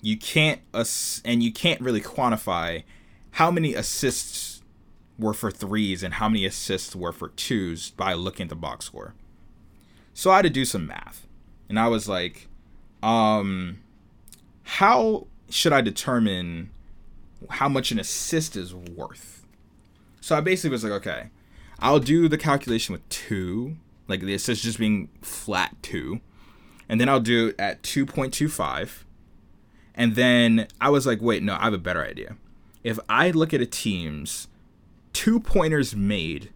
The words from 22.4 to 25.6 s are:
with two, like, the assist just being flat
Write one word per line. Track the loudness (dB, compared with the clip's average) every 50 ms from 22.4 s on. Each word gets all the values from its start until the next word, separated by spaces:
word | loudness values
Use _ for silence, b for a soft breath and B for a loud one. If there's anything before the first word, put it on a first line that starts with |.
| 2 2 2 2 0 0 -2 -2 -2 -4
with | -8 -8 -10 -10
two, | -10 -8 -6 -4 -4 -4 -4 -4 -4 -4 -6 -6 -10 -12 -16 _ _ -14 -8 -6
like, | -4 -4
the | -2 -2 -4
assist | -2 -2 -2 -2 -2
just | -2 -4 -2 0
being | 2 2 2 2 0 -6 -14 -16
flat | -14 -12 -12 -10 -6 -2 -2 0